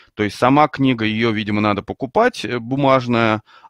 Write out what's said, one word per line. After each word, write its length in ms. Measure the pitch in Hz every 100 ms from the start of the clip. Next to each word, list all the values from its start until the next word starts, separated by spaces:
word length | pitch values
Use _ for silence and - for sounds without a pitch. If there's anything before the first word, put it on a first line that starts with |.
| _
То 100 | -
есть 120 | 104 -
сама 300 | 123 143 151
книга, 360 | - 131 117 110
ее, 260 | 110 117
видимо, 280 | 107 104 104
надо 200 | 107 101
покупать, 640 | - - 131 208 247 - 208
э, 120 | 123
бумажная, 800 | 113 135 135 131 120 117 113 107 _ -